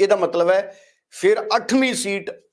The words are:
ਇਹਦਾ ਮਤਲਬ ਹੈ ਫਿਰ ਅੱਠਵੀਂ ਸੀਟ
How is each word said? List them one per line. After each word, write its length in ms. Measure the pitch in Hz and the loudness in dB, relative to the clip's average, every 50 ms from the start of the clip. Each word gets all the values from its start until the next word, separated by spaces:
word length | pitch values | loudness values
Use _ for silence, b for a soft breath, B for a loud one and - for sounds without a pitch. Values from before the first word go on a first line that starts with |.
ਇਹਦਾ 160 | 196 196 208 | 2 2 2
ਮਤਲਬ 340 | 190 175 151 - 170 170 170 | 2 2 0 0 0 2 2
ਹੈ 100 | 190 190 202 196 B B B B B B B B - | 2 2 0 -4 B B B B B B B B -8
ਫਿਰ 260 | - - 190 214 214 - - 214 | 0 2 2 2 2 0 -2 -2
ਅੱਠਵੀਂ 380 | 233 226 - 247 262 262 254 226 | -2 -2 0 0 0 0 0 -2
ਸੀਟ 360 | - - 202 196 196 196 - - - _ _ | -4 -4 -6 -6 -6 -8 -10 -14 -16 _ _